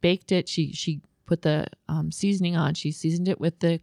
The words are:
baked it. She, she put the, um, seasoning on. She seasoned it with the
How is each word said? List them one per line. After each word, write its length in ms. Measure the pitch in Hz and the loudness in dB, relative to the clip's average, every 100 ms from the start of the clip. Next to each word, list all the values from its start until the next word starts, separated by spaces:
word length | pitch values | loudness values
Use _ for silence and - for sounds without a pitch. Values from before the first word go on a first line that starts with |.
baked 300 | 170 185 - | 2 2 0
it. 160 | 185 - | 0 0
She, 240 | - 147 | -2 -2
she 280 | - - 147 - _ - | -4 -4 -6 -8 _ -4
put 140 | 165 | 0
the, 240 | 156 151 - - - | 2 0 -2 -10 -6
um, 240 | 156 160 | -4 -4
seasoning 420 | - 202 196 175 | -2 0 2 0
on. 200 | 175 147 | 0 0
She 160 | 160 147 | 0 -4
seasoned 360 | 156 160 170 180 | -2 -2 0 0
it 120 | 185 | 0
with 180 | 165 - | -2 0
the 180 | 175 165 | 0 0